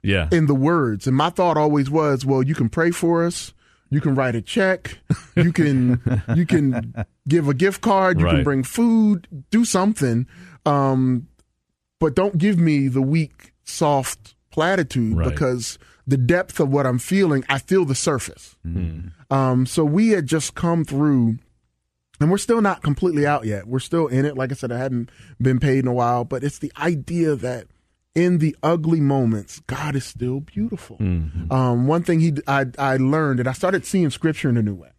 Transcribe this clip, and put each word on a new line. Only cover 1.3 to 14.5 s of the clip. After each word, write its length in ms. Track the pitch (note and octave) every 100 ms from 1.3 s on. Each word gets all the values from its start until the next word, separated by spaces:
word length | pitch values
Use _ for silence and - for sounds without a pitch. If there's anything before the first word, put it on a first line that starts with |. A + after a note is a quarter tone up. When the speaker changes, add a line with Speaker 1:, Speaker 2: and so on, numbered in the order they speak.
Speaker 2:
thought 260 | E3+ F3 D3+
always 340 | D3+ D3 C3+
was, 340 | D#3 D3+ C3+ C3+
well, 160 | C3+
you 140 | C3 D#3
can 120 | A2+
pray 220 | - E3+
for 340 | F3 E3+ E3+
us. 280 | E3+ - - _ _ _ _
You 120 | C#3+
can 160 | D3 C3+
write 180 | B2+
a 80 | A2+
check. 560 | - A3+ F#3+ F#3 - - _ - - -
You 160 | F3
can, 480 | E3+ D3+ C3+ B2 B2 B2 A#2+ -
Speaker 1:
<laughs> 60 |
Speaker 2:
you 100 | B2+ E3
can 480 | E3+ C#3 A#2+ A2+ A#2 G#2+ _ C3+
give 180 | E3 C#3+
a 60 |
gift 280 | C3+ G3 F#3+
card. 360 | A3 G3 F#3+ F#3
You 60 | E3
Speaker 1:
Right. 80 | D3+
Speaker 2:
can 80 |
bring 180 | C3 C3+
food. 640 | C3 - A#3 A3+ G#3+ F#3+ - D3 -
Do 140 | A3
something. 600 | A#3 F#3+ G3 G#3+ C3 A#2 B2+ - - D#3+
Um, 640 | D3+ C#3+ C3+ C3 C3 B2 D3 _ _ _ _ _ _ _
but 160 | D#3+ C#3
don't 200 | G3 F3+
give 200 | G3+ F#3
me 300 | E3 D3 C3+
the 140 | C3
weak, 500 | C3 D#3+ D3+ - - _
soft 720 | - - D3+ C#3 C3 - - _ _